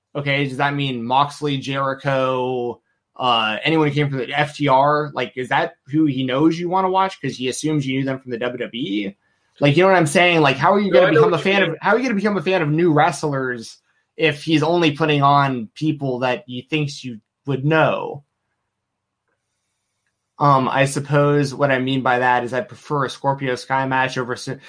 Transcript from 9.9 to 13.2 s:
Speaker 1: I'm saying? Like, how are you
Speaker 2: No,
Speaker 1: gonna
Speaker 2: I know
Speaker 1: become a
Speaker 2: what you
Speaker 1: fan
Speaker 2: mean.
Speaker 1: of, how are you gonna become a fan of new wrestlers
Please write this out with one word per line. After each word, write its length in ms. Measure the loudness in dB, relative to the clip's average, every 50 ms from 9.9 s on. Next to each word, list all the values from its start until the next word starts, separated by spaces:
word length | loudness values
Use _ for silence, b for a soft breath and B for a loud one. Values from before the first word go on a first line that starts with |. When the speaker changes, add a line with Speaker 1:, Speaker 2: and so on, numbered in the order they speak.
| 6
Speaker 1:
I'm 100 | 4 4
saying? 340 | 2 4 4 4 4 4 4
Like, 160 | 4 4 2
how 160 | 2 2 2 4
are 80 | 4
you 100 | 2 2
Speaker 2:
No, 80 | 4 4
Speaker 1:
gonna 80 | 4
Speaker 2:
I 40 | 6
know 100 | 6 4
Speaker 1:
become 80 | 4 4
a 80 | 2
Speaker 2:
what 100 | 0 0
you 60 | 2 2
Speaker 1:
fan 100 | 2 2
Speaker 2:
mean. 80 | 0
Speaker 1:
of, 60 | -2 -4
how 120 | -2 0 0
are 40 | 0
you 40 | 0
gonna 140 | 0 -2
become 200 | 0 0 0 -2
a 60 | -2 -2
fan 180 | 0 0 0
of 80 | 0 0
new 240 | 0 2 2 2 4
wrestlers 840 | 4 4 2 0 -2